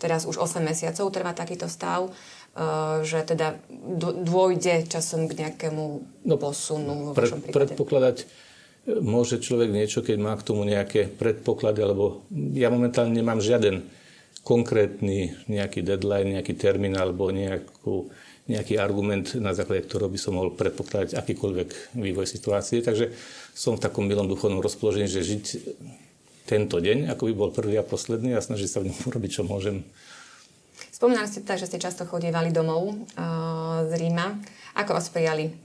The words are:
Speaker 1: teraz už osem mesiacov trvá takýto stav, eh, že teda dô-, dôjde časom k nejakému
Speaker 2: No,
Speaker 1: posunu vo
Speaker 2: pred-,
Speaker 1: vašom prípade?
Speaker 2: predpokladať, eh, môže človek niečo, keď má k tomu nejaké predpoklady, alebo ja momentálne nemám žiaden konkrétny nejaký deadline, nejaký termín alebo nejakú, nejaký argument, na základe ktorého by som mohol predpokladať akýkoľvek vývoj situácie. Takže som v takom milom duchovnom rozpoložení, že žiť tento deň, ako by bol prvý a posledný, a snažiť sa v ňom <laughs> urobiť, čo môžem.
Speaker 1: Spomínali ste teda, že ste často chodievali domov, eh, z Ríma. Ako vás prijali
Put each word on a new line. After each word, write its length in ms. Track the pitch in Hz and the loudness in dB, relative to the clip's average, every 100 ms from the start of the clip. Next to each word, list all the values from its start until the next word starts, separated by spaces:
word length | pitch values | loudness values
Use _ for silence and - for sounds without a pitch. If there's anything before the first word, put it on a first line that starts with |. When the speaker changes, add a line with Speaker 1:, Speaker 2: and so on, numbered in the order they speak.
Speaker 1:
teraz 240 | 170 165 165 | 0 0 0
už 160 | 160 | -2
osem 240 | 165 175 160 | -2 0 0
mesiacov 480 | 165 165 165 202 | 0 -2 -2 -2
trvá 180 | 190 175 | -2 -4
takýto 380 | 175 170 175 170 | -6 -8 -8 -8
stav, 400 | - 175 175 185 - - - - - | -6 -2 -2 -2 -8 -20 -20 -14 -4
eh, 480 | 160 156 156 156 | -2 0 0 0
že 160 | 156 160 160 | 0 -2 0
teda 320 | 160 156 151 - | 0 0 -2 -12
dô-, 460 | - - 175 175 180 | -14 -6 -2 -2 0
dôjde 640 | 170 180 185 175 180 170 165 | 2 6 6 4 4 2 2
časom 400 | 165 160 160 160 | -2 -2 0 -2
k 180 | 151 156 | -2 -6
nejakému 380 | - 160 156 151 147 - - 214 | -4 -4 -2 -4 -6 -12 -4 2
Speaker 2:
No, 100 | 147 | 2
Speaker 1:
posunu 720 | 143 143 - 151 143 147 147 | 2 -4 -4 -2 -2 -4 -2
vo 0 | |
Speaker 2:
pred-, 180 | 135 120 | 2 2
Speaker 1:
vašom 100 | - | 0
prípade? 120 | - 139 139 - | 0 2 4 2
Speaker 2:
predpokladať, 420 | 135 139 127 123 | 2 4 4 2
eh, 760 | - - - - - _ - 220 | -6 -18 -20 -20 -20 _ -4 0
môže 400 | 123 117 120 120 | 2 2 2 0
človek 260 | - 120 117 | 0 2 4
niečo, 300 | 104 107 - | 2 2 0
keď 160 | - 107 | 0 2
má 160 | 104 104 | 0 -2
k 80 | - | -2
tomu 160 | 104 | 0
nejaké 480 | 101 101 98 107 101 | 2 2 2 2 2
predpoklady, 680 | - 113 107 - 110 110 107 | 0 0 0 0 2 2 4
alebo 400 | 104 98 98 - - 156 139 135 | 4 4 2 0 -8 -6 -4 2
ja 160 | 120 | 4
momentálne 400 | 123 120 120 117 | 4 4 4 2
nemám 320 | 113 113 113 | 2 2 2
žiaden 400 | 101 120 104 92 - - - - - - - | 4 4 4 2 -4 -16 -20 -20 -20 -8 2
konkrétny 880 | 120 120 110 101 - 101 98 90 - - | 2 4 4 2 2 0 0 -2 -4 -4
nejaký 320 | 104 98 - | -2 -2 -2
deadline, 560 | 87 98 101 101 98 98 | 0 0 2 2 2 0
nejaký 160 | 92 | -4
termín 400 | - 98 101 98 | 2 2 4 2
alebo 400 | 95 92 90 95 | 2 0 2 0
nejakú, 800 | 95 98 95 - - 101 95 - - - - - | 0 -2 -4 -6 -8 -4 -4 -4 -12 -20 -12 -4
nejaký 320 | 107 107 107 | -2 0 2
argument, 560 | 101 101 101 98 95 127 | 2 2 2 0 -2 -2
na 160 | 101 90 | -2 -2
základe 320 | 90 95 - | 0 -2 -2
ktorého 240 | 101 98 | -2 -2
by 60 | 98 | -2
som 160 | - 92 | -2 0
mohol 160 | 92 | -2
predpokladať 640 | 87 95 - - 104 87 - | 0 -2 -2 -4 -2 -2 -2
akýkoľvek 800 | - 92 104 92 87 - - 123 | -4 -2 -2 -2 -4 -8 -10 -6
vývoj 320 | 98 92 92 | -2 -2 -4
situácie. 560 | - - 101 92 117 120 | -4 0 0 0 0 2
Takže 240 | 107 120 - - - - - | 2 0 -4 -16 -18 -16 -4
som 160 | - | -2
v 80 | 110 | 0
takom 240 | 107 - 101 | 0 0 0
milom 240 | 101 95 | 2 0
duchovnom 320 | 92 107 95 | 0 0 0
rozpoložení, 480 | 101 - 110 101 101 | -2 0 0 2 0
že 160 | 95 92 | 0 -2
žiť 200 | 107 107 120 - - - - - _ _ - - | -2 -6 -10 -10 -12 -16 -20 -20 _ _ -20 0
tento 320 | 107 104 90 | 2 2 2
deň, 320 | 90 123 151 | 2 2 0
ako 160 | 120 110 | 0 0
by 80 | |
bol 160 | 101 101 | 2 0
prvý 320 | - 107 107 | 0 0 0
a 20 | |
posledný, 540 | - - - 113 127 113 | 0 -4 -2 -2 0 0
a 80 | - | -2
snažiť 240 | 107 98 | -4 -2
sa 160 | 104 95 | -2 -2
v 80 | |
ňom 40 | - | -4
<laughs> 60 | 123 | -4
urobiť, 320 | 120 98 - | -4 -4 -2
čo 20 | 95 | -2
môžem. 320 | 101 98 98 - - - - - - - _ _ - - | -2 -2 -4 -6 -16 -20 -20 -20 -20 -20 _ _ -20 -20
Speaker 1:
Spomínali 320 | - 240 233 208 | 2 4 4 0
ste 160 | 202 | -6
teda, 240 | 196 185 180 | -6 -6 -4
že 20 | |
ste 80 | 175 | -6
často 240 | 180 180 170 | -6 -6 -6
chodievali 480 | 170 170 165 165 | -4 -2 0 2
domov, 400 | 165 160 160 190 | 2 2 0 -2
eh, 320 | 208 226 - 170 165 165 160 165 165 160 | -4 -10 -8 -4 -4 -4 -4 -2 -2 0
z 20 | 165 | 0
Ríma. 400 | 165 170 185 208 - - - - | 0 0 -2 -4 -10 -18 -8 -4
Ako 160 | 202 | -2
vás 160 | 165 165 | -2 -2
prijali 480 | 170 160 156 160 - | 0 0 0 -2 -6